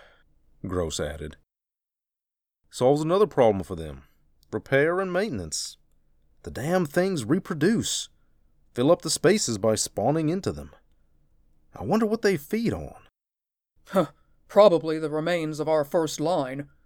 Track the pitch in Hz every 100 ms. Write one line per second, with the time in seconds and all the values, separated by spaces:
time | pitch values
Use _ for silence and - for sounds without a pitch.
0 | - _ _ _ _ - 98 90 80 82
1 | 76 76 76 - _ _ _ _ _ _
2 | _ _ _ _ _ _ _ - 123 147
3 | 156 190 196 147 117 98 90 85 78 69
4 | - _ _ _ - - - 139 156 180
5 | 190 180 220 107 82 - - - _ _
6 | _ _ _ _ - 73 147 185 151 180
7 | 190 165 107 185 - 156 180 208 - -
8 | - _ _ _ _ _ _ 120 139 175
9 | 160 - 151 214 - 104 110 107 - -
10 | 117 160 156 190 110 73 73 - _ _
11 | _ _ _ _ _ _ _ - 107 220
12 | 214 226 202 170 - 220 220 85 71 -
13 | - _ _ _ _ _ _ _ - 190
14 | 156 _ _ _ _ 202 208 165 160 160
15 | 156 156 165 175 156 151 151 156 143 180
16 | 151 - 151 175 131 135 139 _